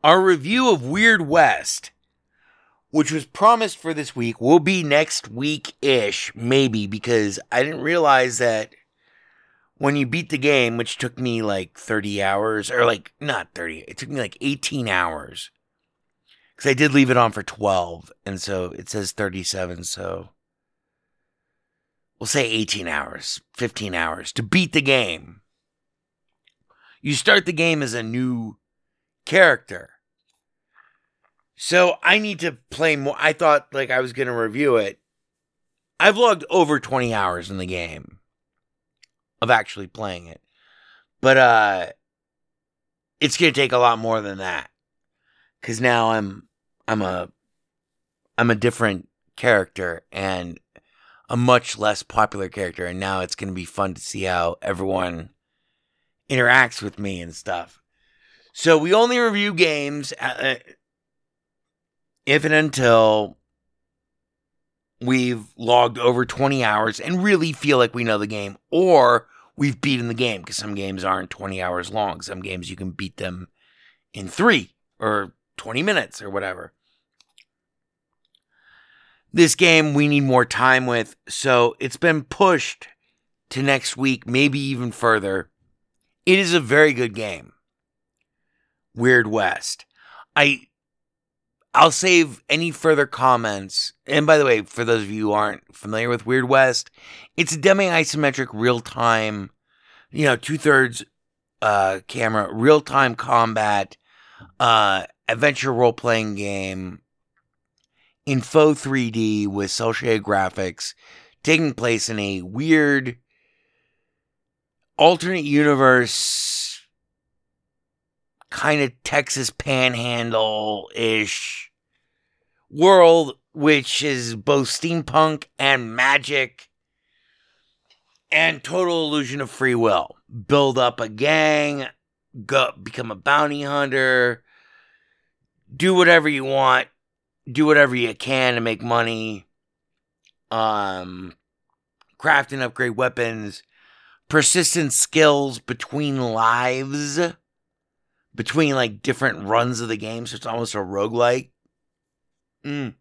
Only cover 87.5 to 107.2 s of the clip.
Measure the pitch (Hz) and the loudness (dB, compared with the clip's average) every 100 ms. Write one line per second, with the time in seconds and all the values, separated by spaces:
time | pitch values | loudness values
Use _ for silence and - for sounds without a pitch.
87.5 | _ _ _ _ _ _ _ _ _ _ | _ _ _ _ _ _ _ _ _ _
88.5 | _ _ _ _ 113 123 123 107 110 92 | _ _ _ _ -2 4 4 2 0 -2
89.5 | - - - _ _ - - - - 143 | -2 -8 -12 _ _ -20 -20 -6 0 2
90.5 | 135 _ _ _ _ _ _ _ _ _ | 0 _ _ _ _ _ _ _ _ _
91.5 | _ _ - 160 - 185 175 151 113 - | _ _ 4 4 4 4 4 2 -4 -4
92.5 | 151 170 139 160 147 139 - 131 123 113 | -2 -2 -2 2 2 0 0 2 2 0
93.5 | 101 95 - - _ - 147 151 156 139 | -6 -6 -6 -6 _ -4 0 4 4 4
94.5 | 110 98 - 117 113 101 107 107 104 104 | 2 -2 -6 0 0 -2 -4 -2 0 -2
95.5 | - _ - 104 110 120 120 110 131 123 | -6 _ -18 -8 -6 -4 -4 -2 -2 2
96.5 | 135 131 120 - _ - - - - 170 | 4 4 2 -8 _ -20 -20 -14 -4 -4
97.5 | 160 180 196 190 165 156 151 143 135 127 | 2 2 4 2 0 -2 0 0 0 -8
98.5 | 107 120 120 - 123 117 113 110 104 98 | -2 0 0 -4 -2 2 2 0 -6 -12
99.5 | _ _ _ _ _ _ - 147 120 - | _ _ _ _ _ _ 0 0 0 -4
100.5 | 151 151 139 127 120 - _ _ _ _ | -2 2 4 2 -4 -16 _ _ _ _
101.5 | _ 110 101 95 95 - 123 113 110 98 | _ 0 2 0 -2 -10 -4 -2 -2 -2
102.5 | 107 131 151 147 135 131 117 127 120 113 | 0 4 4 4 0 0 -2 0 2 2
103.5 | 110 107 104 95 - _ _ _ - - | 0 0 0 -4 -12 _ _ _ -20 -20
104.5 | _ 123 113 101 95 87 _ - 113 147 | _ 4 4 4 0 -4 _ -6 0 0
105.5 | 135 135 120 120 117 120 113 107 101 101 | 0 -4 2 2 2 -2 -2 -2 -6 -8
106.5 | 98 95 95 92 87 _ _ | -6 -8 -10 -12 -16 _ _